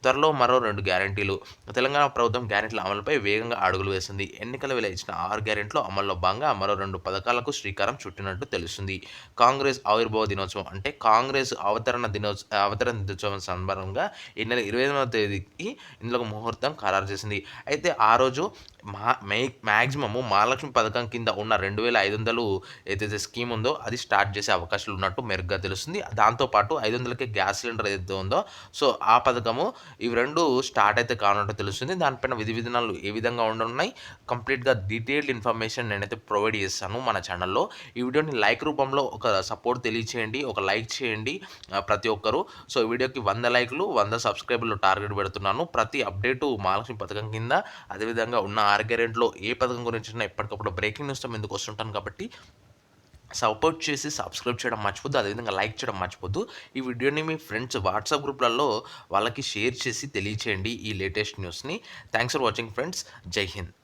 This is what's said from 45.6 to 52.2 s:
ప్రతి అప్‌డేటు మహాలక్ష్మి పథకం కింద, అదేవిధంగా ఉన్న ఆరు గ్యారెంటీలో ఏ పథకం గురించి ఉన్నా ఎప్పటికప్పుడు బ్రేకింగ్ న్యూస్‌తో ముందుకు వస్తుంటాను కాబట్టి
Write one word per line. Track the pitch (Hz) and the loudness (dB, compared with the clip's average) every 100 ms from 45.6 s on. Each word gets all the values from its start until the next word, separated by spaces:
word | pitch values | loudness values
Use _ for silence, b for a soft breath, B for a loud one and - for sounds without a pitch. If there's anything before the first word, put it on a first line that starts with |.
| 170 | -2
ప్రతి | - 110 143 | 0 -2 -2
అప్‌డేటు | 107 95 120 131 147 113 | -4 -2 -2 0 0 0
మహాలక్ష్మి | 95 98 117 110 | 0 0 -2 -10
పథకం | 95 104 107 | -6 -6 -6
కింద, | 110 113 156 214 B B | -6 0 0 0 B B
అదేవిధంగా | 98 110 117 113 120 | -6 -2 0 2 0
ఉన్న | 98 107 104 | 0 2 6
ఆరు | 104 | 6
గ్యారెంటీలో | 110 117 117 113 117 - | 4 2 0 2 0 0
ఏ | 107 | -6
పథకం | 120 127 120 120 | 0 0 0 -2
గురించి | 113 104 | -4 -6
ఉన్నా | 113 101 | -4 -6
ఎప్పటికప్పుడు | - 107 101 104 | -4 -6 -4 -4
బ్రేకింగ్ | 92 104 104 143 | -2 -2 -2 -8
న్యూస్‌తో | 135 127 | -6 -6
ముందుకు | 113 104 101 | -6 -6 -6
వస్తుంటాను | - 104 110 | -6 -8 -6
కాబట్టి | 104 98 - | -6 -8 -10